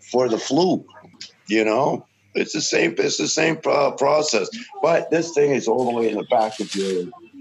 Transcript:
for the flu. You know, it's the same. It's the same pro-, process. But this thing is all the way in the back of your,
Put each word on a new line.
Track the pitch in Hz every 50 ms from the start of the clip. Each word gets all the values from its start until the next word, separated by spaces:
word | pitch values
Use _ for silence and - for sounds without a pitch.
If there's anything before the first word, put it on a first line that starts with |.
| _ -
for | - 123 127 123
the | 110 107
flu. | - - 135 147 180 185 151 - - - - - - - - - - - _ _ _
You | - 104 110 110
know, | 107 107 117 139 156 - - - _ _ _ _ _ -
it's | - - - -
the | 151
same. | - - - - - 165 165 -
It's | 196 147 - -
the | 151 143
same | - 160 160 165 160
pro-, | - - 147 135 139 143 135 123
process. | - 139 139 151 151 151 151 - 107 92 - - - - - - - 381
But | - 170 - - -
this | 147 165 160 165 -
thing | - 147 143 139
is | 120 - -
all | 113 123 127
the | 123 117
way | 117 117 110
in | 104
the | 104 92
back | - 123 117 110 107 - -
of | 107 87 -
your, | 98 98 95 95 90 90 87 - - - - - -